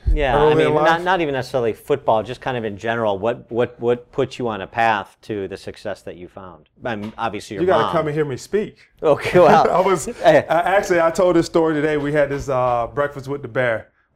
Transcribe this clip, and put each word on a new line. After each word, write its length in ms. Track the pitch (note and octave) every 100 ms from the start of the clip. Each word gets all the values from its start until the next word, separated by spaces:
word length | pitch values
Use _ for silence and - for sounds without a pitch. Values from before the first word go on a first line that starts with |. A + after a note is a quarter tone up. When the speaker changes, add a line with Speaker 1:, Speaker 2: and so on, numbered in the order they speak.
| -
Speaker 1:
Yeah, 240 | D3+ C#3 C#3+
I 40 |
Speaker 2:
early 120 | D3+
in 60 | D#3
Speaker 1:
mean, 160 | C3
Speaker 2:
life? 100 | D3+
Speaker 1:
not, 180 | D#3 E3
not 180 | F3+ F#3
even 140 | D#3
necessarily 380 | C3+ B2 C3+ A#2
football, 520 | G2+ - C#3+ C#3 A2
just 160 | G#2+ B2
kind 160 | C#3 B2
of 80 |
in 120 | A2 G2+
general, 420 | A2+ A#2 A2 G2
what, 280 | G#2+ B2+ -
what, 260 | A#2 A#2+ -
what 320 | A#2 B2 -
put 260 | - C3 -
you 120 | A#2+
on 140 | G#2
a 40 | F#2
path 500 | A#2+ A#2 G#2+ F#2 _
to 240 | - G#2+ F#2+
the 100 | F#2+
success 460 | - F#2 G#2+ F#2+
that 140 | - E2+
you 100 | F2
found? 420 | - F#2+ E2+ D2+ _
I 120 | B2+ G#2+
mean, 160 | G#2+ G#2+
obviously 380 | A2+ G#2 -
your 80 | G2+
Speaker 2:
You 40 | F3+
gotta 160 | E3
Speaker 1:
mom. 80 | G#2
Speaker 2:
come 140 | E3 D3+
and 60 | D3+
hear 80 |
me 120 | D3 B2+
speak. 420 | - G3 G#3+ - _ _
Speaker 1:
Okay, 380 | D#3+ C#3+ - F3+
well, 320 | E3 D#3+ -
Speaker 2:
<laughs> 0 |
I 100 | E3+
was, 280 | F#3+ F3+ F3
Speaker 1:
eh. 360 | - E3 D3+ -
Speaker 2:
I, 260 | D#3+ F3 G3
actually, 240 | G3 F3
I 120 | E3
told 240 | E3 F3+ E3+
this 100 | E3
story 280 | F3 D#3+
today. 220 | D3+ D3+ D3+
We 160 | C#3+
had 180 | D3+ C#3
this, 180 | C#3 B2+
uh, 400 | B2+ B2+ A#2+ A2+
breakfast 400 | A2+ C#3+ C3+ C3
with 140 | C#3
the 60 | A#2+
Bear. 440 | C3 B2 A2 - _ _